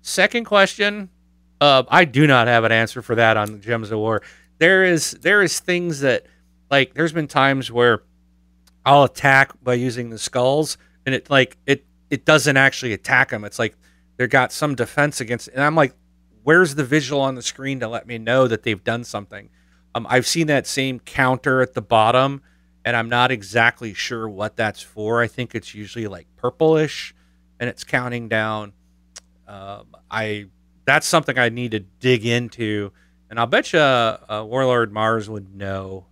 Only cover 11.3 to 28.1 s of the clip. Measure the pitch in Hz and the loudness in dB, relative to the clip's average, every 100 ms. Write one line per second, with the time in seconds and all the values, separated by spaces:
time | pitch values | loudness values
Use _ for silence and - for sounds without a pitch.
11.3 | 139 127 - - 139 _ _ _ 143 - | 2 2 -2 -2 -2 _ _ _ -4 4
12.3 | 156 151 135 135 - 127 101 - 131 135 | 4 4 4 2 0 -8 -8 0 0 0
13.3 | 110 104 - 110 _ _ _ _ - 123 | -4 -10 -6 -6 _ _ _ _ -6 0
14.3 | 135 123 - 151 127 117 - 147 - 113 | 2 0 -4 -6 -4 -4 -2 -2 -4 -8
15.3 | 117 - 131 147 160 139 _ _ _ _ | -8 -8 -2 0 2 0 _ _ _ _
16.3 | _ 135 170 175 139 127 151 131 143 135 | _ 2 4 4 -2 0 -2 0 -2 -2
17.3 | 131 - - 135 135 113 117 107 117 113 | -4 -10 -10 -8 -6 -6 -8 -10 -8 0
18.3 | 127 127 110 120 101 - 113 117 107 98 | 2 2 0 -2 -4 -4 -6 -6 -12 -12
19.3 | 101 110 _ _ _ _ 117 113 127 113 | -20 -20 _ _ _ _ -12 0 0 2
20.3 | 165 156 139 - - 135 127 - - 131 | -2 0 0 0 -4 -4 -6 -8 0 0
21.3 | 127 143 131 123 - 104 113 110 123 135 | 0 0 0 0 -4 0 2 4 4 0
22.3 | 139 _ _ _ _ 117 117 117 120 127 | -4 _ _ _ _ -4 -2 -2 0 0
23.3 | 123 95 113 117 - 117 95 - 120 110 | 0 -2 2 2 0 -12 -8 -8 -8 -8
24.3 | 98 104 - 110 - - 110 107 117 117 | -6 -8 -4 -4 -4 -18 -8 -2 -2 -2
25.3 | - 120 113 - 107 101 120 104 90 82 | -4 -8 -10 -12 -18 -14 -10 -10 -12 _
26.3 | _ 123 - 160 160 156 - - _ _ | _ -8 0 2 4 0 -6 -14 _ _
27.3 | _ _ _ 117 - - 135 123 | _ _ _ -10 -8 -4 -4 -4